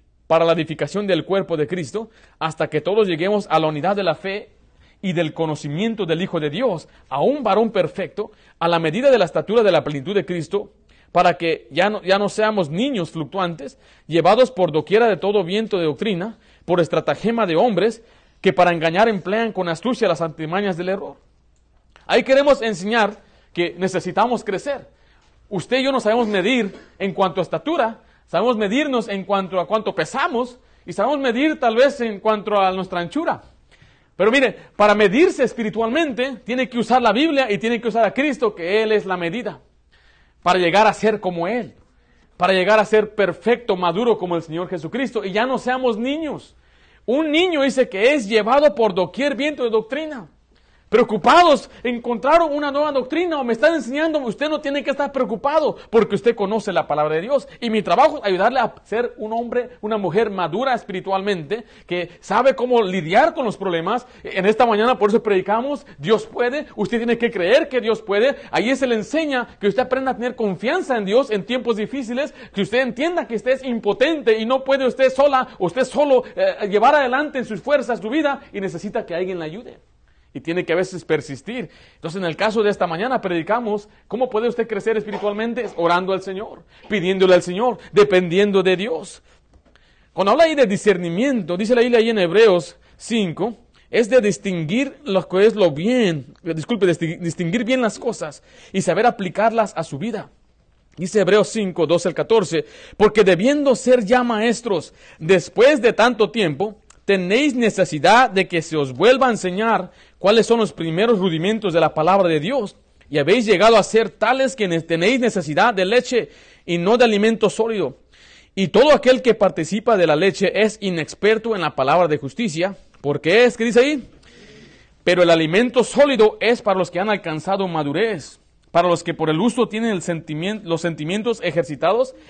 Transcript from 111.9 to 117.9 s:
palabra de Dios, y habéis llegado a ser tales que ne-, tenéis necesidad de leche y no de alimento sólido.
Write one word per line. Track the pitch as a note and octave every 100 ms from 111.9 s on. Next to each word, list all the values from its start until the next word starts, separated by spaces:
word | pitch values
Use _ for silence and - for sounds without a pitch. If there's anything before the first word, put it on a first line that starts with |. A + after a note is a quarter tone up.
palabra | D#3 D#3+ G3 F3+
de | D#3
Dios, | D#3+ C4+ G3+ - _ _ _
y | C#3+
habéis | C#3+ A#3+ G#3+
llegado | F3+ G#3+ A3
a |
ser | - A3 A3
tales | - G#3+ C4 C4+
que | C4 G3
ne-, | E3
tenéis | D#3+ E3 F#3 C4
necesidad | A#3 G3+ D3+ D3+ A3
de | G3 F#3
leche | A#3+ B3 B3 D3+ - - _ -
y | E3+
no | F3 A#3
de | B3
alimento | G3+ A3 A3 G#3
sólido. | - A3+ A3 C#3